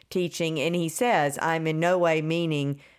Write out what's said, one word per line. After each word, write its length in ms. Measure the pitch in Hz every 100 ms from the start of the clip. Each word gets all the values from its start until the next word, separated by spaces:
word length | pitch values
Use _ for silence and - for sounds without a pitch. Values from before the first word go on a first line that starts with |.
| -
teaching. 480 | 190 175 - 165 160
And 160 | 165 175
he 120 | 165
says, 520 | - 247 190 143 139
"I'm 240 | 160 165 160
in 120 | 156
no 180 | 170 185
way 240 | 170 156
meaning 580 | 156 170 165 147 143 139 -